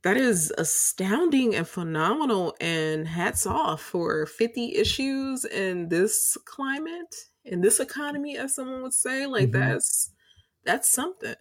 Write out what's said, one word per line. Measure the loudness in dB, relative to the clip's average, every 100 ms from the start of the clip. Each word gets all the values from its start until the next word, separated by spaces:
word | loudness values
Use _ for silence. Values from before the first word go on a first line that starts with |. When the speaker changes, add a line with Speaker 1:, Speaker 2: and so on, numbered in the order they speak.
Speaker 1:
that | 4 4
is | 4 4 2 0
astounding | 0 2 0 0 0 2 4 4 4 2
and | -2
phenomenal, | -4 -2 0 2 2 2 2 0 -2
and | -2 0 0 0 -2
hats | -2 -2 0 -2
off | 0 0 -2
for | -4 -4 0 0 -2
fifty | 0 0 0 -2 2
issues | 2 2 -2 -2 -4 -4 -4
in | -2 -2 -2 0
this | 2 2 2 0 -2 -8
climate, | -8 -4 -4 -6 -10 -12 -14 -18 _ -6
in | 2
this | 4 4
economy, | 0 -4 -6 -6 -6 -6
as | -6 -6
someone | -6 -8
would | -4
say. | -2 -2 -2 -2
Like, | 2 2
Speaker 2:
Mm-hmm. | 4 2 0
Speaker 1:
that's, | 0 0 -2 _ _ _ _ _ -2
that's | 0 2
something. | 0 -2 -6 -10 -10